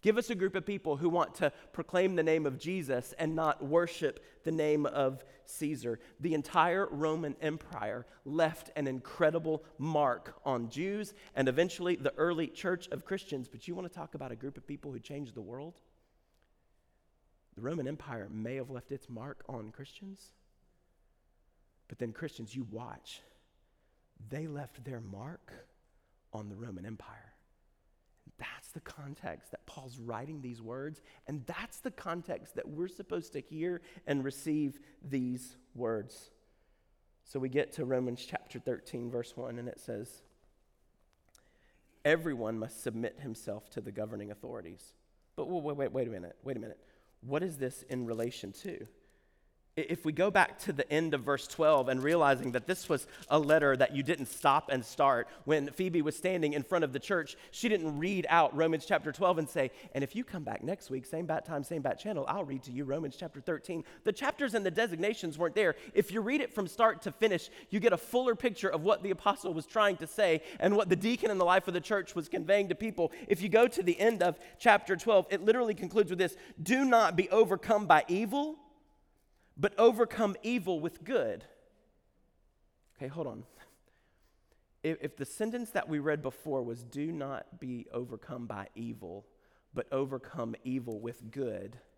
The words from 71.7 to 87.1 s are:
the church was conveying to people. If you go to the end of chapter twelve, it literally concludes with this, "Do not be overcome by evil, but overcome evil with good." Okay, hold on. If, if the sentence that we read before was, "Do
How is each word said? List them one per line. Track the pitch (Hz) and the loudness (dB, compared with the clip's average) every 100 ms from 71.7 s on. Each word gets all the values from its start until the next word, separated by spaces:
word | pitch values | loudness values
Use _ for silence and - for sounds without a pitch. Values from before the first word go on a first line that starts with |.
the | 175 | -4
church | - 208 180 | 0 -2 0
was | 175 151 | -6 -4
conveying | - 156 202 196 | -4 4 4 4
to | 175 | -2
people. | 220 185 170 - 240 | -2 0 -2 -2 0
If | 170 | 2
you | 196 | 6
go | 214 240 | 6 6
to | - | 4
the | 175 175 | 2 6
end | 214 220 | 4 6
of | 175 156 - - | 2 2 -10 2
chapter | 240 202 - | 8 8 6
twelve, | 190 - 202 170 | 0 6 6 6
it | 185 | 2
literally | 196 240 233 | 4 4 4
concludes | 214 175 185 202 | 0 0 4 4
with | 180 | 4
this, | 180 - - - | 0 0 -18 -10
"Do | 165 262 | 2 4
not | 269 233 196 170 | 8 8 8 4
be | 196 | 4
overcome | 214 214 185 - 214 196 | 6 6 4 4 2 8
by | 156 - | 8 8
evil, | 180 220 269 302 311 - _ _ _ _ _ _ _ _ - | 0 2 0 0 -4 -16 _ _ _ _ _ _ _ _ -2
but | 202 - | -2 8
overcome | 226 220 226 - 214 190 | 6 8 2 2 0 0
evil | 220 247 180 170 | -2 -2 0 -2
with | 165 - | -2 -6
good." | 165 247 117 98 - _ _ _ _ _ _ _ _ _ _ _ _ _ _ _ | -2 0 0 -4 -12 _ _ _ _ _ _ _ _ _ _ _ _ _ _ _
Okay, | 135 | -10
hold | 151 139 | -6 -8
on. | 110 113 - - _ _ _ _ _ _ _ _ _ _ _ | -8 -16 -20 -20 _ _ _ _ _ _ _ _ _ _ _
If, | 156 160 | -4 -4
if | - - | -6 -6
the | |
sentence | 139 - 220 240 226 | -10 -4 -4 -4 -4
that | 180 143 | -4 -2
we | 151 | -2
read | 143 151 | 0 -2
before | 139 - 147 135 | -4 -8 -4 -2
was, | 120 117 | -2 -6
"Do | 120 143 151 | -10 -6 -6